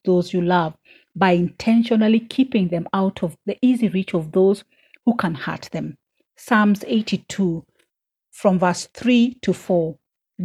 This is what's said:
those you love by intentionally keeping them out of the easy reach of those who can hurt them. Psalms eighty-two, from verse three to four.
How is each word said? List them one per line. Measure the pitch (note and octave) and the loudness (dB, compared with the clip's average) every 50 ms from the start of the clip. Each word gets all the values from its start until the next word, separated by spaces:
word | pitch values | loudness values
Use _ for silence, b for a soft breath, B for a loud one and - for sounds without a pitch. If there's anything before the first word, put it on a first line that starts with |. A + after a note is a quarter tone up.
| - | -2
those | F#3+ F3+ F3+ F3 - - | 0 2 2 0 0 -2
you | F3+ | -2
love | F3 F3 F3+ F3 E3 D#3+ - _ b b b b b b _ | 0 2 0 0 0 -2 -8 _ b b b b b b _
by | D#3 F#3+ F#3 | 0 2 2
intentionally | F3+ F3 F3 - - - - A3+ A3+ A#3 A3+ - A#3 A3 A3 A3 A3+ A3+ | 4 2 0 -2 -4 -4 0 2 2 2 2 2 2 2 4 2 2 0
keeping | A3+ - - - C4+ C4 - G#3+ F#3 | 0 -2 -2 -2 0 0 0 -2 0
them | E3 E3+ E3 E3+ - | 0 -2 -6 -6 -4
out | - F#3+ G3 F#3+ - - G3 | -2 0 0 -2 -2 -4 -6
of | E3 - _ _ | -6 -6 _ _
the | G3+ G3+ - | -10 -4 0
easy | - B3 B3+ A#3 A#3 | 2 2 2 2 0
reach | F#3 E3 F#3+ F#3+ - - | 0 0 -2 -4 -2 -4
of | E3+ D#3 D#3 - | -4 -4 0 2
those | F#3+ F#3+ G3 G#3 - - b b b b b b b _ | 4 4 4 2 0 -6 b b b b b b b _
who | A#3+ - | -2 -2
can | - - E3+ E3 | 0 -2 -4 -4
hurt | - - E3 D#3 - - - | -6 -8 -10 -10 -10 -12 -10
them. | - D#3+ D3+ D#3 - - _ _ _ _ _ _ _ | -10 -8 -8 -10 -12 -16 _ _ _ _ _ _ _
Psalms | _ - - A#3+ G#3+ G#3 G#3 G3+ G3+ - | _ -2 0 2 4 4 4 2 0 -2
eighty-two, | - A#3+ A3 G#3+ - G3 - - - - - G3 F3 E3 E3 - _ _ _ _ _ _ _ _ _ _ _ _ _ | -2 -2 -2 -2 -2 -6 -6 -6 -10 -4 -2 -2 -2 -2 -4 -10 _ _ _ _ _ _ _ _ _ _ _ _ _
from | _ - - G3+ F#3 F3+ | _ -2 0 2 2 2
verse | F#3 F3+ F3 - - - - | 2 0 0 -4 -8 -14 -16
three | - - A#3+ B3 A#3+ A#3 B3+ - - | -4 0 2 4 4 2 2 -2 -4
to | - G3 F3 | -4 -4 -4
four. | - - - F#3 E3+ E3 E3 D#3 - _ _ _ _ _ _ _ - | -4 -2 -2 0 0 0 -2 -6 -12 _ _ _ _ _ _ _ -6